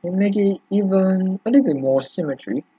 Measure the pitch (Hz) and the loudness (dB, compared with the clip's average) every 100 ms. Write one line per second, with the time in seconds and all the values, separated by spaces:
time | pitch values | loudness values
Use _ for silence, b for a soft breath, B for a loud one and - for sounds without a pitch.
0 | 175 185 202 202 196 190 _ 196 196 190 | -4 -2 0 2 0 -2 _ -2 2 2
1 | 190 185 190 190 - 269 269 143 135 135 | 2 2 0 -4 0 2 2 0 2 0
2 | 131 - 156 131 - 117 - | 0 -6 -6 -6 -6 -8 -8